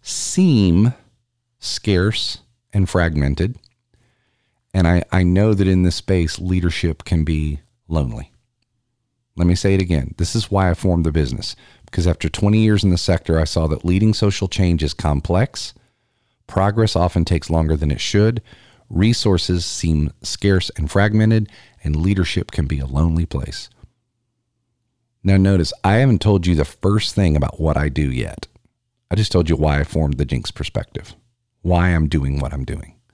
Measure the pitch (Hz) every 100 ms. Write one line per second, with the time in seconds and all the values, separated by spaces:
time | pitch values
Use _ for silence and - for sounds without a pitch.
0 | - - - 185 185 120 95 85 117 -
1 | _ _ _ _ _ _ - - 107 90
2 | 101 - - - _ _ _ 101 92 92
3 | 82 78 71 78 101 - _ _ _ _
4 | _ _ _ _ _ _ _ 95 85 87
5 | - 92 90 92 110 98 95 92 90 -
6 | - 92 82 - 90 90 85 - 85 76
7 | - 85 78 78 76 73 _ _ - 80
8 | 64 53 - _ _ _ _ _ _ _
9 | _ _ _ - 87 90 101 95 90 78
10 | 64 - 85 117 - 98 92 85 95 87
11 | 80 78 67 65 - - - _ - -
12 | 85 87 82 - 101 110 110 104 98 87
13 | - 85 - 80 80 87 78 78 85 95
14 | 110 104 104 - - - 92 82 76 -
15 | 76 71 - 90 131 - - - _ _
16 | _ _ _ _ - 95 101 110 110 85
17 | 90 87 82 82 - 82 80 73 73 65
18 | - 101 110 117 - - _ _ - 85
19 | 110 117 107 90 - 90 - - 82 76
20 | 76 - - - 101 95 - - 76 98
21 | 104 107 110 113 104 - - _ 76 76
22 | 92 95 85 92 - - 69 69 65 69
23 | 82 80 82 69 - - - _ - _
24 | _ _ _ _ _ _ _ _ _ _
25 | _ _ 98 98 95 95 78 - 95 110
26 | 135 104 107 98 87 78 71 - 98 104
27 | - - 90 73 - - 78 69 73 69
28 | 71 64 52 - - _ _ _ _ _
29 | - 107 101 90 80 73 76 71 71 80
30 | 73 71 69 64 - - - - - -
31 | - - _ _ _ _ 87 87 90 82
32 | 78 78 67 69 67 69 65 - - _
33 | _